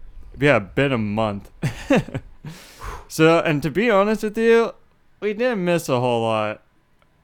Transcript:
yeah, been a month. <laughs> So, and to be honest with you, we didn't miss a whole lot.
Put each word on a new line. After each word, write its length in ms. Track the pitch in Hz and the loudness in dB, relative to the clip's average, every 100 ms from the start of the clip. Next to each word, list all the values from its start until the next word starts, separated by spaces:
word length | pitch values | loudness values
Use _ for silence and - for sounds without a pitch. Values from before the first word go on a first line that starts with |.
| - - - - | -18 -18 -16 0
yeah, 200 | 143 120 | 2 2
been 340 | 95 - 139 | 0 -2 0
a 60 | 123 | 0
month. 520 | 104 104 110 101 - - 139 - - | -2 0 -2 -4 -10 -8 -8 -4 2
<laughs> 300 | 254 - - - - 151 165 - - - - - | 2 0 -8 -12 -18 -18 -18 -20 -16 -12 -12 -6
So, 320 | - 160 165 | 2 4 4
and 200 | 165 147 | 2 0
to 60 | 156 | -2
be 180 | 151 240 | 0 2
honest 320 | 196 202 214 | 4 2 0
with 160 | 214 214 | -4 0
you, 340 | 226 233 226 - _ _ _ - | 4 4 2 -6 _ _ _ -8
we 160 | 202 | -6
didn't 300 | 208 247 220 | -2 -2 -2
miss 240 | 175 170 165 | 0 0 0
a 100 | 123 | 0
whole 240 | 123 117 | 0 0
lot. 400 | 113 110 107 107 _ _ _ _ _ _ | 0 0 -2 -6 _ _ _ _ _ _